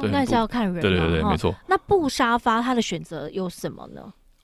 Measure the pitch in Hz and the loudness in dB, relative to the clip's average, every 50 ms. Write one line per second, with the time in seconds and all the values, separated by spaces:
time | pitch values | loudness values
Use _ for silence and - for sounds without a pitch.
0 | - 104 104 277 262 - 254 233 226 214 - 247 220 190 175 170 151 98 90 87 | -2 0 0 2 2 2 2 2 2 0 0 -2 -2 -2 -2 0 2 2 2 2
1 | 82 82 85 80 - 101 95 - - 85 - - - - 381 392 - - 415 370 | 2 2 2 2 2 2 0 2 0 -2 -2 -2 -2 0 0 0 2 2 2 4
2 | 302 262 - - 254 233 233 233 - 247 220 233 240 254 247 233 220 - 185 156 | 4 2 0 0 2 2 2 2 2 2 2 2 2 0 0 0 0 -2 -4 -6
3 | 160 - 165 147 147 151 - 190 185 175 - - - 151 - - - - - 69 | -8 -8 -10 -8 -8 -6 -6 -4 -6 -6 -6 -6 -8 -8 -8 -10 -14 -16 -16 -16
4 | - 208 - _ _ _ _ _ | -16 -18 -20 _ _ _ _ _